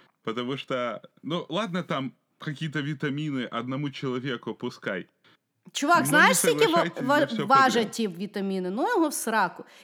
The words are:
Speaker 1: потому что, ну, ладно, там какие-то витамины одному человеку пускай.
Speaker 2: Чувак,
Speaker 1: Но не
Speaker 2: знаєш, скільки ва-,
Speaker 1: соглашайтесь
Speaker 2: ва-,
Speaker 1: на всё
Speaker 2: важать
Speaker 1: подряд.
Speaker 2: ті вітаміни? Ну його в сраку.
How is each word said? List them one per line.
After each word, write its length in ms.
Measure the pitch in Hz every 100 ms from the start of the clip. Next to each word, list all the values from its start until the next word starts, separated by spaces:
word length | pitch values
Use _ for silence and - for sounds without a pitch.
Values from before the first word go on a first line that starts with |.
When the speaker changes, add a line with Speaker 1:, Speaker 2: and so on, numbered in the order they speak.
| _ _
Speaker 1:
потому 340 | - 113 123 135
что, 440 | - 131 123 104 - _
ну, 220 | 131 170 -
ладно, 340 | 170 220 175
там 280 | 151 147 135 - _ _
какие-то 420 | - 127 160 147
витамины 640 | 143 147 151 139 151 135 117 117
одному 300 | 120 135 143
человеку 640 | 135 135 127 131 120 -
пускай. 520 | 104 123 - - 95 - _ _ _ _ _ -
Speaker 2:
Чувак, 240 | - 285 349
Speaker 1:
Но 40 |
не 60 | 139
Speaker 2:
знаєш, 300 | 285 370 -
скільки 180 | 480 466
ва-, 60 | 453
Speaker 1:
соглашайтесь 380 | 339 277 -
Speaker 2:
ва-, 160 | 240 294
Speaker 1:
на 60 | 277
всё 220 | 226 208
Speaker 2:
важать 260 | 269 262
Speaker 1:
подряд. 180 | 220 214
Speaker 2:
ті 160 | - 214
вітаміни? 600 | 170 202 202 196 190 180
Ну 180 | 202 370
його 200 | 453 311
в 40 |
сраку. 500 | - - 220 180 - - -